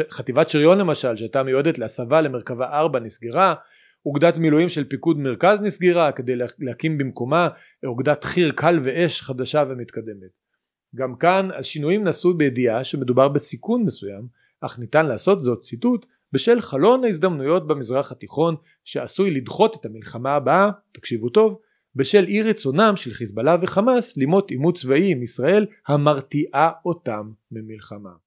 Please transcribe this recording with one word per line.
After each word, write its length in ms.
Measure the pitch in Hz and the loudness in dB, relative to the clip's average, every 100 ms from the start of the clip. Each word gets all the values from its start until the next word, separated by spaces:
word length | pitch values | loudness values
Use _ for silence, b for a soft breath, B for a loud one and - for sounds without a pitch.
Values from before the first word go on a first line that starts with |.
| 156 | -6
חטיבת 400 | - 123 123 160 | -8 -2 0 2
שריון 280 | 151 151 196 | 4 6 6
למשל, 380 | 180 147 127 110 | 2 -2 -4 -4
שהייתה 280 | 113 139 | -4 -2
מיועדת 340 | 135 131 151 143 | 0 0 0 -2
להסבה 440 | 110 - 120 156 | -6 -8 0 2
למרכבה 440 | 151 123 104 120 127 | 2 -4 -8 -6 -4
ארבע, 340 | 147 160 131 | 0 0 -2
נסגרה, 540 | 113 - 117 143 190 151 b b b b 151 | -6 -12 -4 2 2 0 b b b b -6
אוגדת 320 | 143 165 165 | 2 2 4
מילואים 320 | 165 151 175 | 4 4 2
של 140 | 156 | -2
פיקוד 360 | 139 135 165 151 | -6 -2 0 0
מרכז 420 | 135 117 175 208 | -2 2 2 4
נסגרה 500 | 208 - 180 175 151 | 0 0 2 4 2
כדי 240 | 131 123 123 | 0 -4 -4
לה-, 100 | 120 - | -6 -6
להקים 380 | 131 117 160 151 | -8 -4 -4 -2
במקומה 500 | 135 - 120 160 170 b b b 135 | -4 -6 -2 0 0 b b b -8
אוגדת 380 | 120 131 147 | -2 0 0
חי"ר 280 | - 180 160 | -2 0 0
קל 280 | 127 151 170 | 2 2 2
ואש 380 | 131 156 170 - | 0 0 0 -2
חדשה 420 | - 127 127 151 139 | -8 -8 -2 0 -2
ומתקדמת. 600 | 127 117 - 110 101 92 _ _ _ _ _ _ 117 | -4 -10 -10 -12 -14 -20 _ _ _ _ _ _ -8
גם 200 | 131 120 | -6 0
כאן 340 | 165 190 190 - | 2 2 0 -6
השינויים 440 | 135 156 147 208 | -8 -4 0 0
נעשו 300 | 196 143 175 | 0 2 0
בידיעה 500 | 175 143 120 120 113 | 2 0 2 0 0
שמדובר 440 | 131 147 123 123 139 | -2 -4 2 4 4
בסיכון 560 | 147 - 120 - 247 | 2 -4 -8 -4 0
מסוים, 440 | 196 - 98 98 120 - _ _ | 0 -2 -10 -12 -16 -20 _ _
אך 180 | - - | -12 -10
ניתן 260 | 117 147 160 | 0 0 2
לעשות 380 | 107 - 196 | 0 0 2
זאת, 160 | 127 113 | 0 -2
ציטוט, 460 | - 117 240 240 - _ _ | -6 -4 0 -2 -4 _ _
"בשל 300 | - - 240 | 0 2 2
חלון 420 | - 139 190 262 | 0 2 4 4
ההזדמנויות 640 | 247 165 185 156 135 180 156 | 2 0 -2 0 0 0 0
במזרח 440 | 143 113 127 143 | -4 -2 -2 -4
התיכון 440 | 120 101 - 165 156 _ _ | -10 -8 -2 0 -2 _ _
שעשוי 480 | - - 123 - 196 | -10 -8 -6 -2 -2
לדחות 440 | 135 113 - 220 220 | -2 -6 0 0 0
את 60 | 117 | -12
המלחמה 460 | 110 107 117 131 147 | -14 -14 -6 -2 0
הבאה", 340 | 131 170 202 196 _ | 2 4 2 -2 _
תקשיבו 380 | - - 117 120 | -18 -8 -6 0
טוב, 300 | 208 220 202 _ _ _ 127 | 2 2 0 _ _ _ -6
"בשל 300 | 135 208 180 | 2 2 4
אי 140 | 202 | 0
רצונם 520 | 220 220 139 143 220 196 | 0 -2 -2 2 2 2
של 180 | 123 | -6
חיזבאללה 440 | - 113 104 135 175 | -10 -8 -2 2 2
וחמאס 560 | 175 185 233 247 - 143 | 0 0 2 0 -2 -2
למות 320 | 135 190 196 | 0 2 0
עימות 280 | 127 156 175 | -2 -2 -2
צבאי 340 | 127 139 196 | 0 2 2
עם 120 | 135 | 0
ישראל 420 | 117 - 135 202 208 b - | -4 -2 2 2 2 b -2
המרתיעה 840 | 147 147 139 - 143 151 135 156 - 175 | 2 2 0 -2 -4 -2 2 2 0 -6
אותם 460 | 170 127 107 107 107 _ | -6 -6 -8 -10 -18 _
ממלחמה". 600 | 113 110 110 - 104 98 87 | -16 -14 -16 -16 -16 -18 -20